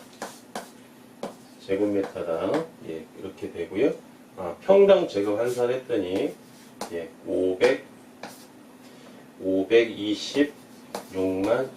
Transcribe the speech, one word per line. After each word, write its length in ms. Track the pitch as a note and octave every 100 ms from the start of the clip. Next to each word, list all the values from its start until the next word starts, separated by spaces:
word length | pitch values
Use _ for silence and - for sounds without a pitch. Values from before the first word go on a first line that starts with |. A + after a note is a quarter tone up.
| - - - - - - - - - - - - - - - - -
제곱미터당, 1000 | G2 G#2 G2+ F#2+ F#2 E2+ E2 F#2+ C#3+ E3 - E2
예, 160 | D#2+ D#2+ -
이렇게 340 | - - D#2+
되고요. 400 | E2+ E2+ G2 C#3+ - - - - -
아, 180 | F2+ - -
평당 420 | G3 G3 F#3 E3+
제가 300 | G2+ G2+ G#2
환산했더니, 1000 | B2 B2 A#2+ C3 - A2+ F2+ F#2+ C#3 - - - - - -
예, 180 | E2+ D#2+ - F2
오백, 600 | F2+ F#2 F#2 - C#3 - - - - - - - - - - - - - - - -
오백이십육만 2250 | F#2 F#2+ F#2+ A2+ A2+ G2 G#2 G#2 - C#3 D3 - - - - - - F#2+ F#2+ F#2 G2+ A#2+ C3